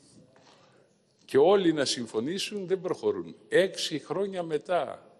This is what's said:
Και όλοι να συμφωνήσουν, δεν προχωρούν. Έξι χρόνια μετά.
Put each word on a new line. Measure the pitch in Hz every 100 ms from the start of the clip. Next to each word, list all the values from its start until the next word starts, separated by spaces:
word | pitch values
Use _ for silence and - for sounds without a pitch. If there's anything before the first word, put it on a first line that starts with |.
| _ - - _ - - _ _ _ _ _ _
Και | - 131
όλοι | 160 202 175
να | 151
συμφωνήσουν, | 127 131 117 110 127 190 - 208 180
δεν | 185
προχωρούν. | 180 - 107 98 82 - -
Έξι | 156 185 - - 147
χρόνια | - 156 202 190
μετά. | 165 151 170 175 123 90 - _